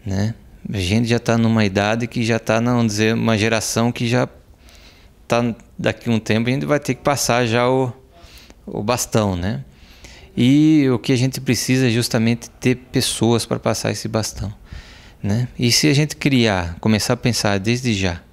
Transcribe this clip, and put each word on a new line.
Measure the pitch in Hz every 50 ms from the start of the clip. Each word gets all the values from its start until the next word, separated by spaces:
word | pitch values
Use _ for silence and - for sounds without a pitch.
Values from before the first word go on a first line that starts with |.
| _
né? | 101 95 95 101 113 120 - - - - - - -
A | - 101
gente | 90 87 104 113 120 113
já | 117 117
tá | - - 117
numa | 117 113 113 113 113 107
idade | 98 92 101 101 104 113 117 123
que | 117 - 123
já | 117 110 117 110
tá, | - - 110 117
vamos | 117 120 123 120 117
dizer, | 110 101 104 110 110 113
uma | 117 113 113 113
geração | 104 107 113 113 110 - - - - 117 120
que | 123 - 123
já | 113 120 127 131 - - - _ _ - _ - - - - - - - - - - _ - -
tá, | _ 117 117 120 117 110 - - - -
daqui | - - 110 110 - - 120
a |
um | 117 107
tempo | - - 107 110 117 123
a |
gente | 127 143 147
vai | 143 147 143
ter | - - 131
que | -
passar | - 147 143 131 - - 120 123 127
já | 113 113 120 123 123
o, | 131 131 131 123 120 - - _ _ - - - - - - - - - -
o | - - -
bastão, | 104 107 123 120 - - - 113 107 101 92
né? | 90 87 98 120 139 135 - - - - - - - - - - - - - -
E | - 120 123 139 147 151 156 160 151 139 131
o | 127 110
que | - -
a | 135
gente | 117 131 135 - -
precisa | 131 131 123 - - - 131 131 131 123
é |
justamente | 110 120 117 - - 117 110 117 120 117 - -
ter | - - - 127 123
pessoas | 123 - - - 135 120 - - - 113 113 117 113 -
pra | - 120 113
passar | - 113 110 - - 110
esse | 107 - -
bastão, | 104 113 113 104 - - - - 98 104 - - - - - - - - - - - - -
né? | - 98 104 117 123 123 - -
E | 127 120
se | 117 - - 151
a |
gente | 143 143 151 147 -
criar, | - - 151 139 123 117 110 98 92 87 85 85 -
começar | - 110 110 104 - - 123
a |
pensar | 117 - 127 110 - - 107 101 98
desde | 95 110 120 123 131 123
já | 110 98 95 90 85 82 - -